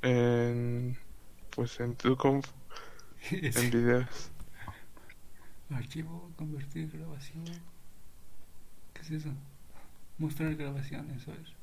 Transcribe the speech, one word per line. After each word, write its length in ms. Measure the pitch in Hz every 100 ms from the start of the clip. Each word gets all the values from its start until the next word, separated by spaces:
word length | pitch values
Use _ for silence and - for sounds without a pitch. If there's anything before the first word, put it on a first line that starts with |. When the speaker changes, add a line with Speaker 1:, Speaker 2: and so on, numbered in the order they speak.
Speaker 1:
en, 960 | 131 123 120 120 120 120 120 120 123 127 - - - - -
pues, 300 | - 120 -
en 160 | 120 120
tu 200 | - 131
comp, 280 | 139 139 135 - - - -
Speaker 2:
<laughs> 400 | - - - -
Ese. 340 | 170 151 117
Speaker 1:
en 60 | 123
videos. 600 | 117 120 123 127 - - - - - - - - - - - - - - - -
Speaker 2:
Archivo, 600 | 131 113 156 160 170 175 165
convertir, 540 | 156 147 139 165 160
grabación. 500 | 156 160 143 139 156 165 170 170 - - - - - - - - - - - -
¿Qué 100 | -
es 80 | 160
eso? 200 | 156 151 139 - - - - - - - -
Mostrar 360 | 156 139 160
grabaciones, 720 | 151 143 139 - - 151 - -
a 60 |
ver. 220 | - - -